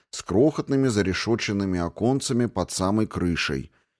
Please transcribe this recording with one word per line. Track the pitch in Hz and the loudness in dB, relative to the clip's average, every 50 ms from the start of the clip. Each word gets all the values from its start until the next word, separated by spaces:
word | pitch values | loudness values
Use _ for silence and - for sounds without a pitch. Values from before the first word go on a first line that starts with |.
| _ _ | _ _
с | - - | -14 -12
крохотными | - - 87 98 135 156 151 - 143 - 139 135 135 131 | -6 0 4 4 4 4 4 0 -2 0 0 2 2 2
зарешоченными | 107 104 95 95 90 - - 107 117 107 - - 107 98 98 95 92 87 | 2 2 0 0 0 -2 0 0 0 0 0 -2 -2 -2 -2 -2 0 -2
оконцами | 85 82 - - 101 120 135 135 - - 123 120 120 | -2 -4 -2 0 0 2 2 0 0 -2 0 0 0
под | 113 - 95 87 - | 0 -2 -4 -4 -4
самой | - - 95 95 104 110 110 | -2 -2 0 2 2 2 0
крышей | - - 92 90 87 85 - - - 71 67 62 - _ _ _ _ _ _ | 0 -2 -2 -2 0 0 0 -2 -2 -4 -4 -6 -10 _ _ _ _ _ _